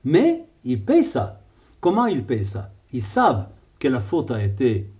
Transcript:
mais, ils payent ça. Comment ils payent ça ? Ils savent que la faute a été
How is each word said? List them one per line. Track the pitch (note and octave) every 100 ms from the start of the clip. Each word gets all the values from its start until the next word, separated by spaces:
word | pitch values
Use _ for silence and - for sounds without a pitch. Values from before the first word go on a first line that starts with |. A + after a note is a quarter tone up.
mais, | C3 E3 D#4 E4 - _
ils | B2 A#2+
payent | G2+ E4
ça. | - - - - _ _ _ _
Comment | F3 G#3
ils | A#3+ D3+
payent | G2+ A#2
ça ? | G2 G2 - - _
Ils | B2+
savent | G#2 B3 A3+ G#2+ - - _ _
que | C#3+
la | B2+
faute | G2+ E3+ -
a | A2+
été | G2+ G2+ B2+ G2+ G2+ -